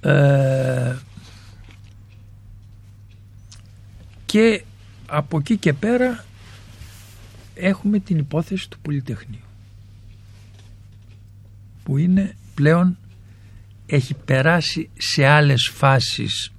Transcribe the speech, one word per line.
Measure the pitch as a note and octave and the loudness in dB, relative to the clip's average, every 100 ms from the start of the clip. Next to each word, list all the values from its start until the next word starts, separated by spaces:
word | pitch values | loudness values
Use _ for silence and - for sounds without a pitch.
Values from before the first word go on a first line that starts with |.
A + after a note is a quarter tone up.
Ε, | - C#3 C#3+ C#3 C3+ C3+ C3 B2+ B2 B2+ - - - - - - - - - - - - - - - - - - - - - - - - - - - - - - - - - | 2 4 6 4 2 0 -2 -2 -4 -6 -12 -20 -20 -20 -20 -20 -20 -20 -20 -20 -20 -20 -20 -20 -20 -20 -20 -20 -20 -20 -20 -20 -20 -20 -20 -20 -20 -20 -20 -20 -20 -20 -2
και | G#3+ A3+ G#3+ - - - - - | 2 4 2 -6 -20 -20 -20 -8
από | D3 D3 D#3+ | -6 -4 -4
εκεί | C#3+ G#3+ | -2 0
και | - | 0
πέρα | C#3+ G#3+ B3 B3+ A#3 - - - - - - - - - - - - - - | -2 0 0 0 -4 -14 -20 -20 -20 -20 -20 -20 -20 -20 -20 -20 -20 -20 -4
έχουμε | F3+ F#3+ G3+ G#3 | -2 -2 0 -2
την | F#3+ E3 | 0 -2
υπόθεση | C#3+ D3+ E3+ F#2+ - | -2 -4 -4 -8 -10
του | - | -14
Πολυτεχνείου, | - D3 B2+ G#2+ - - - - - - - - - - - - - - - - - - - - - - - - - - | -6 -6 -6 -10 -12 -18 -18 -20 -20 -20 -20 -20 -20 -20 -20 -20 -20 -20 -20 -20 -20 -20 -20 -20 -20 -20 -20 -20 -20 -18
που | - C#3 | -6 -2
είναι | F3 F#3 G3 - - - | 2 2 0 -8 -18 -2
πλέον, | C#3+ E3 F#3 F3+ - - - - - - - - - | 2 4 2 -2 -12 -20 -20 -20 -20 -20 -20 -20 -2
έχει | D3 C3 | -2 -2
περάσει | - - C3 C#3+ E3+ D#3+ - - - | -8 -2 0 2 2 0 -6 -10 -10
σε | - - C3+ | -6 0 4
άλλες | D3+ D3 C3 - | 4 4 2 -2
φάσεις | - C#3 C3+ - - - - - | 0 2 2 0 -6 -6 -8 -10